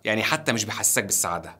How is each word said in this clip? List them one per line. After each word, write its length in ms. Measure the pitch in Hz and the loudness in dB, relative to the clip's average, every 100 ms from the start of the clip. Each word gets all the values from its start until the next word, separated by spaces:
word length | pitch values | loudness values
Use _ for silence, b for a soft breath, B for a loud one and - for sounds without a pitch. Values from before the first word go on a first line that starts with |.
يعني 200 | - 107 | 0 0
حتى 280 | 107 156 - | 2 0 0
مش 140 | 117 104 | -2 -2
بيحسسك 380 | - 104 - | 0 2 2
بالسعادة. 540 | 101 - 87 85 78 - | 2 0 0 -2 -6 -16